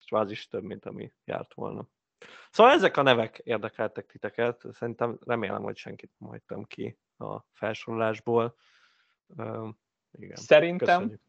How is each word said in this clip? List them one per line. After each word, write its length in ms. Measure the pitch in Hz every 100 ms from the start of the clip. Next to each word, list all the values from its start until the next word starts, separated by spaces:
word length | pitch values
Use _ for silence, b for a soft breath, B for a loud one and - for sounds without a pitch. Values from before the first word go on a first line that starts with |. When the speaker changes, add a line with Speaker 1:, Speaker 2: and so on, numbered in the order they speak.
Speaker 1:
és 80 | -
az 180 | 110 101
is 180 | 107 -
több, 140 | 104
mint 240 | 95 104 -
ami 260 | 101 107 _
járt 300 | - - -
volna. 320 | - 104 104 - _ _ _ b b b
Szóval 220 | - 240
ezek 240 | 320 190 -
a 60 |
nevek 380 | 135 117 110 -
érdekeltek 600 | - 110 107 - 107 - -
titeket. 560 | - 107 - 120 120 117
Szerintem, 460 | - 117 113 120 110 -
remélem, 360 | 117 101 104
hogy 140 | 104 -
senkit 360 | 110 107 - -
nem 100 | 110
hagytam 360 | 110 - -
ki 340 | 104 - 113 - _ -
a 200 | 107 107 -
felsorolásból. 1040 | _ 104 110 - 113 110 110 - 117 117 - _ _ _ _ _ _ _ 180
Ö, 320 | 113 110 110 - _ _ _ -
igen. 180 | - 101
Speaker 2:
Szerintem 600 | - 151 165 180 - 180
Speaker 1:
Köszönjük 220 | 208 104